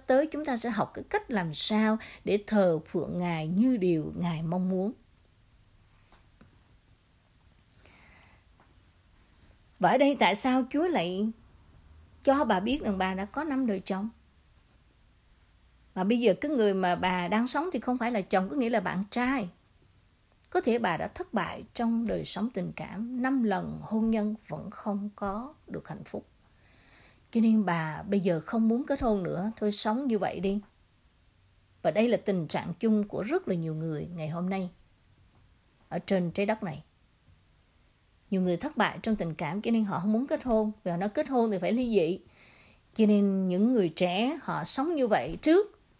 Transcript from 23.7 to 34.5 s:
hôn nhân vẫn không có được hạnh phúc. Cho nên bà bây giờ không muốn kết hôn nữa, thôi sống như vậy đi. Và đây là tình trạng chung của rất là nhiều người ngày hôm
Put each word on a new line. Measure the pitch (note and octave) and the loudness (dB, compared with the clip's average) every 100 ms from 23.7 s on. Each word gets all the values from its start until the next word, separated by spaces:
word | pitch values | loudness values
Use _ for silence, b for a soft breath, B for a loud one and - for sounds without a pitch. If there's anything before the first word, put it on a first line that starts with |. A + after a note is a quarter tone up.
| D#3 | -8
hôn | D3 A3 A3+ | -4 -2 0
nhân | A3+ G#3 A3 - | 0 0 -4 -8
vẫn | D#3 D#3+ | -10 -10
không | - A3+ G3+ G#3 - | -10 -6 -4 -6 -8
có | G3+ G#3 C4 D#4+ - | -6 -6 -10 -16 -14
được | E3 - | -12 -10
hạnh | D#3 | -14
phúc. | - - - _ b b b b b b b b _ | -12 -12 -12 _ b b b b b b b b _
Cho | A#3 | 2
nên | A3+ A3 | 4 4
bà | F#3 E3+ D#3 D3+ | 4 0 -2 -6
bây | E3+ G3+ | -2 0
giờ | F3+ E3 - | 2 0 0
không | A3+ A3+ | 0 2
muốn | A#3+ D4+ | 2 0
kết | C#4 | -2
hôn | B3+ G#3 | 0 0
nữa, | E3 D3+ G#3 - | 0 -4 -4 -4
thôi | G#3+ | -4
sống | G#3 A3 A3+ C#4+ | -2 -2 -2 0
như | G#3+ | 0
vậy | F3+ - | -2 -2
đi. | G3 G3+ - _ _ _ _ _ _ _ _ _ _ _ | -2 -4 -6 _ _ _ _ _ _ _ _ _ _ _
Và | F3 | 0
đây | E3 A#3 | 2 4
là | G#3+ | 2
tình | - F#3 D#3 | 2 -2 -2
trạng | E3 E3 E3+ | -4 -4 -2
chung | A3+ G#3+ G#3 | 2 2 0
của | C#3+ | -4
rất | G3+ F4 F#4 | -2 -2 -2
là | |
nhiều | F3 D#3+ | -2 -2
người | D#3 D#3+ D3+ D#3+ | -4 -4 -6 -6
ngày | F3 D#3 | -8 -8
hôm | E3+ F3+ | -4 -4